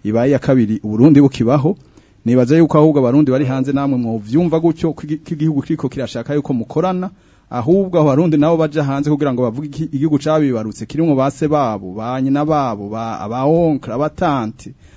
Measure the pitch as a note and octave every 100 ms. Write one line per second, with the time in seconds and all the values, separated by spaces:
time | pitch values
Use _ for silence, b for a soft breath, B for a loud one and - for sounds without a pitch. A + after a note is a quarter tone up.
0 | G#2 A2+ B2+ C3+ - C3 G#2+ A2 G#2 G#2+
1 | C#3+ C#3+ C#3+ - A#2 C#3+ D3 - b b
2 | b b A2+ B2+ B2 D#3+ D#3 D#3 D#3 D3
3 | B2 C#3 D3 B2+ C3+ C3 C3 C#3 C#3 B2+
4 | A#2 A2+ G#2 C#3+ F3 E3 E3+ D#3+ E3 -
5 | D3+ D3+ - D3+ D#3 C#3+ C3 D#3 C3 C#3+
6 | A#2+ A#2+ A2+ D3 C#3 B2 A2+ D#3 F3+ F#3
7 | F#3 b b b b B2 A#2 F#3+ F#3+ F3
8 | D3+ C3+ D#3+ D3+ D3+ E3+ D#3 D3+ C#3+ C#3
9 | D3 D3 C#3+ B2 B2 A#2 D3+ C#3 - C3+
10 | D#3 C#3+ D#3 D#3 C#3+ A#2 A2 G2+ A2+ D3
11 | E3 C3 C3+ - D#3 D3+ B2+ G#2 F#2+ G2
12 | A2+ C3 C3+ C#3 D3+ D3+ C3 G#2 G2+ A2
13 | A2+ G#2 G#2 A#2+ C#3 E3 E3 C#3+ - A#2
14 | D3+ - F3 C3+ A2 - - - b